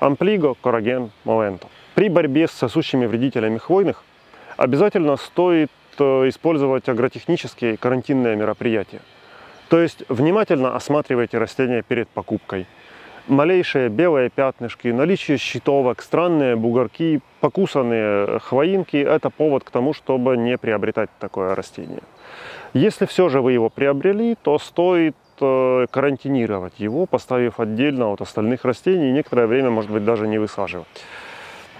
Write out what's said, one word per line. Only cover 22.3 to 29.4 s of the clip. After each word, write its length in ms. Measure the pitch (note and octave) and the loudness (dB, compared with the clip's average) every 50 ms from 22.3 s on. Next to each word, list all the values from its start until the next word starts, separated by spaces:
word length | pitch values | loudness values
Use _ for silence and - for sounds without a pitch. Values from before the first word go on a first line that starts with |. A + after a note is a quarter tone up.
| - - - - - - - - - | -20 -18 -18 -18 -18 -18 -18 -4 0
Если 320 | B2+ E3 G#3+ - - G3 | 2 2 2 2 0 -4
всё 220 | - - - F#3 D#3+ | -2 2 2 2 4
же 120 | C3 C#3 | 4 2
вы 120 | A#2+ C3 B2+ | 2 4 2
его 160 | A#2+ A2+ A2 | 2 2 0
приобрели, 640 | _ - C#3 C#3 C#3+ C#3 C#3 F#3+ G3+ G#3+ A#3 A#3 A3+ - - | _ 0 0 0 0 2 0 0 0 0 0 -2 -2 -2 0
то 160 | D3+ D3 D3 | 0 0 0
стоит, 560 | - - - - F3 F#3 F3+ E3+ E3 D#3 D3 _ _ _ _ - | -2 -4 -2 0 0 2 2 2 2 0 -2 _ _ _ _ -2
э, 460 | C#3+ C3+ C3 C3 C3 B2+ B2+ B2+ B2 - | 0 2 2 2 2 2 2 2 0 0
карантинировать 800 | - C3 C#3 C#3+ C3+ - - C3+ C#3 B2+ A2+ G#2 G#2 F#2+ F2+ F2 - - | 0 0 0 0 -2 -2 -4 -2 0 0 0 0 -2 -4 -6 -8 -10 -6
его, 280 | G2+ G#2+ A#2 D#3+ F#3 | -6 -4 -2 -2 -2
поставив 540 | - - A#2+ - - B2+ B2 B2 A#2 - - | -2 -2 -4 -2 -2 -2 0 0 0 -2 -2
отдельно 520 | A#2 G#2+ G#2+ A2+ C#3 D3+ C#3+ B2 A#2 G#2 G2+ | -4 -4 -2 0 0 0 0 0 -2 -2 -2
от 80 | - | -4
остальных 440 | G2+ - - A2+ G#2+ A2 B2+ - - | -8 -8 -4 -2 0 0 -2 0 -2
растений, 460 | B2 A#2 - - F#3 F#3+ F3+ D3 C3 | -4 -4 -2 0 0 0 2 2 2
и 20 | B2+ | 0
некоторое 340 | D3 D3 - B2+ A#2+ | 0 -2 0 0 0